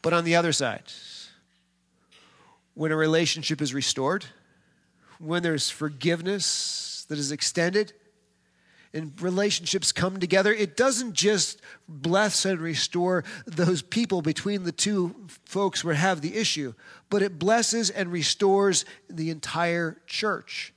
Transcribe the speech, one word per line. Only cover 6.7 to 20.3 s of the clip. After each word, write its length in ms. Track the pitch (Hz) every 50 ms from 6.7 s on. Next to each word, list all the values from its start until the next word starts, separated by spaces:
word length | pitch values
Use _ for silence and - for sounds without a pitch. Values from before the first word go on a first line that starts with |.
| - - - - - - - _
that 100 | 151 147
is 120 | 143 139
extended, 640 | 151 147 - - - 175 165 175 190 208 214 - - _ _ _ _ _ _ _ _ _ _ _ _ _ _ _ _ _ - _ -
and 260 | 156 160 147 139 185
relationships 680 | 170 185 180 190 202 208 202 - 175 - - 190 - -
come 300 | - - 175 190 190 196
together, 320 | 180 170 185 190 190 208 220
it 240 | 214 208 170 -
doesn't 360 | - 247 269 254 220 254 233 175
just 440 | - 175 208 214 185 - - - - - - - - _
bless 600 | - 160 139 135 165 175 196 214 202 190 - -
and 160 | 190 190 165
restore 640 | 160 165 160 127 - - - 175 175 185 185 175 - - - - -
those 360 | - 165 156 175 165 185 147
people 400 | - - - 220 240 - 196 175
between 420 | 151 160 151 - - 202 202 196 180
the 80 | 170
two 420 | - - - 202 208 196 180 180 - - 202 160 - - _
folks 380 | - - 190 202 190 - -
who 80 | - 170
have 320 | 156 147 175 190 185 156
the 160 | 143 170 196
issue, 360 | 214 220 - - 156 143 123 110 _ - - - - _ _
but 120 | 202 208
it 160 | 190 202 180
blesses 520 | 147 165 196 220 233 220 - 220 233 226 180
and 200 | - 202 190 175
restores 760 | 175 170 143 - - - 202 196 196 196 202 196 185 - - - - - _ -
the 220 | 175 160 160 160
entire 680 | 165 151 - - - 160 175 170 170 170 170 160 - - _
church. 680 | - - - 214 214